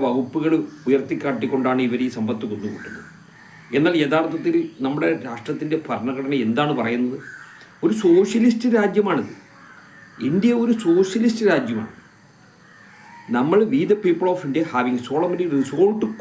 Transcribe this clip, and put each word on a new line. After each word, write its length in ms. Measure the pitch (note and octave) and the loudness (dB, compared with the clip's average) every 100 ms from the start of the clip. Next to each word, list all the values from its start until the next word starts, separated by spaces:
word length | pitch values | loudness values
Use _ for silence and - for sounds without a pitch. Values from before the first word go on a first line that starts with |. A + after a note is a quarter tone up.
വകുപ്പുകൾ 500 | C3+ B2+ B2 D#3+ D#3 D#3 - - - | 0 -2 -2 -2 0 0 -2 -6 0
ഉയർത്തിക്കാട്ടിക്കൊണ്ടാണ് 920 | C3+ - D#3+ C#3+ B2 A#2+ C3+ B2+ B2+ B2+ | 0 0 -4 -4 -4 -2 0 0 0 0
ഇവർ 120 | A#2+ B2+ | 0 -2
ഈ 20 | B2 | -2
സമ്പത്ത് 280 | A2 A2+ A2 | -4 -4 -6
കുന്നുകൂട്ടുന്നത്. 560 | G#2 G2+ - - - - - - - - - - B2 | -6 -8 -10 -14 -16 -18 -20 -20 -20 -20 -20 -4 0
എന്നാൽ 160 | D#3+ E3+ | 2 2
യഥാർത്ഥത്തിൽ 520 | C#3+ D#3 D#3+ E3 D#3 E3 E3 - C3 | 2 0 0 -2 0 0 -2 -4 -4
നമ്മുടെ 240 | C#3+ - - B2 | -2 -2 -2 -6
രാഷ്ട്രത്തിൻ്റെ 500 | A#2+ - C#3+ D3+ D3+ - | -12 -8 -6 -4 -4 -4
ഭരണഘടന 460 | A2+ A#2 C3 C3+ C#3+ A2+ | -6 -6 -6 -4 -2 0
എന്താണ് 280 | A#2 D3 C3 | 0 0 0
പറയുന്നത്? 360 | A2+ A#2+ B2 C3+ - - - - - - | -2 -2 -4 -6 -12 -18 -20 -20 -20 -2
ഒരു 100 | - A3 F#3 | -2 2 4
സോഷ്യലിസ്റ്റ് 640 | E3+ G3+ A#3 A#3+ A3 B3+ A3+ | 6 4 4 4 2 2 2
രാജ്യമാണിത്. 540 | G3+ F#3 G3+ D3+ G2 - - - - - - - - - C#3+ | 2 2 0 0 -4 -10 -20 -20 -20 -20 -20 -20 -20 -6 -2
ഇന്ത്യ 240 | F3 A3+ A#3+ | 2 2 2
ഒരു 100 | A#3 A3+ F3 | 2 0 2
സോഷ്യലിസ്റ്റ് 600 | E3+ F#3+ A3+ A#3 A3 G#3+ | 4 4 2 0 2 2
രാജ്യമാണ്. 420 | D#3 A#2+ A2 A2 - - _ - _ - - - - - - - - - A#2+ | 2 0 -4 -6 -12 -20 _ -20 _ -20 -20 -20 -20 -20 -20 -20 -18 -6 -2
നമ്മൾ, 240 | C#3 F#3+ A3 | 2 2 4
we 140 | C#3 E3+ | 2 2
the 100 | G#3 | 2
people 320 | F#3+ E3+ F#3 | 2 2 2
of 80 | F3+ C#3+ | 0 -2
India 180 | C3+ D#3 | -2 -2
having 260 | B2+ B2 B2 - | 0 0 -2 -2
solemnly 360 | C#3 F3+ F3 F3+ | -2 -2 -2 0
resolved 540 | C#3+ C3 C#3+ G3 A3 | 0 0 2 2 2
to 60 | A2 - | -4 -4